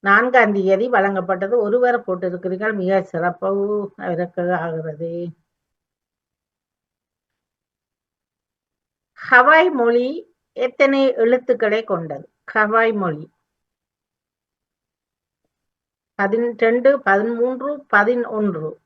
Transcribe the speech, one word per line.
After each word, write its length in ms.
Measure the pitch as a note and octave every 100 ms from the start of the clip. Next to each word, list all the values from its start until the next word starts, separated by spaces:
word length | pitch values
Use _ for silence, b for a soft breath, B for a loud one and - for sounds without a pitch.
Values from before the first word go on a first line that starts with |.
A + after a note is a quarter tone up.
நான்காம் 520 | G3 G3+ B3 B3+ A3
தேதி 380 | G3+ F#3 F#3+ A#3+
வழங்கப்பட்டது. 640 | A#3 G3 G3 F3+ F#3 G3 A#3+
ஒருவர் 480 | G#3 A#3 B3 A#3+
போட்டிருக்கிறீர்கள், 720 | A#3+ F#3 F3+ F3 F#3 F#3 G#3+
மிக 280 | G#3 F#3 F#3+
சிறப்பு 880 | F#3 E3 F3 F3 F#3+ G3+ G3+ G#3 G3+ -
அவருக்கு 580 | F#3 E3+ F3 - F3
ஆகிறது. 760 | F3+ E3 D#3+ D#3+ D3+ E3 E3+ F3 E3 _ _ _ _ _ _ _ _ _ _ _ _ _ _ _ _ _ _ _ _ _ _ _ _ _ _ _ _ _ _ _ _ _ _ _ _ _ - -
ஹவாய் 400 | B3 C4 D#4+ F4+
மொழி 640 | C#4+ A#3 A#3+ B3 E4 - _ _
எத்தனை 600 | - B3 - C#4 C4+ C4+
எழுத்துக்களை 720 | B3 A3+ B3+ B3 A3 A3 G#3+
கொண்டது? 460 | A3 F#3 E3 C#3 - _ -
ஹவாய் 420 | A3+ G#3+ A3+ A3+
மொழி 400 | G#3+ F#3 D3+ E3 _ _ _ _ _ _ _ _ _ _ _ _ _ _ _ _ _ _ _ _ _ _ _ _ _ _ _ _ -
பதினெண்டு, 800 | G3+ A3+ A#3+ A3 A3+ A#3+ B3+ C#4
பதிமூன்று, 880 | A#3+ G3 A3 A#3 A#3+ B3+ C4+ D4 -
பதினொன்று. 920 | G#3 G#3 B3 A#3 A3 G#3 E3 D#3 -